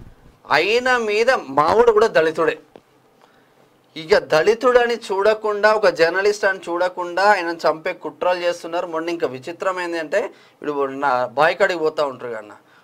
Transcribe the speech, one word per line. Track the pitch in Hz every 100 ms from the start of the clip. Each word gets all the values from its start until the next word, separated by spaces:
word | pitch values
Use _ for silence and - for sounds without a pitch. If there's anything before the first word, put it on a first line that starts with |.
| - - - _ -
అయిన | 139 180 233 254 247
మీద | 220 208 233
మావాడు | 247 147 143 156 202 240
కూడా | 208 220
దళితుడే. | 175 160 160 156 - - - _ _ _ _ _ _ _ _ _ _ _ 151
ఇక | 160 190
దళితుడని | 170 156 175 226 262 247 240 233
చూడకుండా, | - 190 202 214 214 208 214
ఒక | 214 175
జర్నలిస్ట్ | 165 165 180 202 208 202
అని | 190
చూడకుండా | 175 175 180 180 175 175
ఆయనను | 202 202 170 165
చంపే | 165 156 185
కుట్రలు | 175 156 143 170 180
చేస్తున్నారు. | 175 175 170 170 180
మొన్న | 160 165
ఇంకా | 170 151
విచిత్రమైంది | 127 127 165 190 180 175 170
అంటే, | 156 - 269
ఇప్పుడు | - _ _ 147 143 139
నా | 135 143 127 123
బాయ్ | 117 156 185
కాడికి | 196 180
పోతా | 156 156 147
ఉంటారు | 127 120
కన్నా, | 113 104 101 _ _